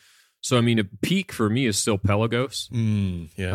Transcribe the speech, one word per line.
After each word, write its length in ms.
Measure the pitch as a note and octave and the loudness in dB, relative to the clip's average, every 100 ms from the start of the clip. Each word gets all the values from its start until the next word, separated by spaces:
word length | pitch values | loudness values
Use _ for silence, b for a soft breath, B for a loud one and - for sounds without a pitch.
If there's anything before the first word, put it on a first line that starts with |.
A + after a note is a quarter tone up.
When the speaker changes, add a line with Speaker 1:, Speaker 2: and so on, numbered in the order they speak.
| b b b _ | b b b _
Speaker 1:
So, 140 | - B2 | 0 2
I 40 | |
mean, 180 | A#2 A2+ | 4 2
a 60 | |
peak 480 | G2+ - - F#3+ F#3 | 0 -4 -2 0 -2
for 180 | - G#2+ | 0 0
me 160 | A#2 C3 | 2 0
is 100 | G2+ | 0
still 220 | - G2+ | 0 0
Pelagos. 720 | G2 G2+ A2+ A#2+ C3+ - - | 2 2 2 0 -2 -6 -6
Speaker 2:
Mm, 600 | A#2+ A2 G#2 F#2+ F2 D#2 | -2 0 0 -2 -4 -8
yeah. 160 | - F#2 | -6 -2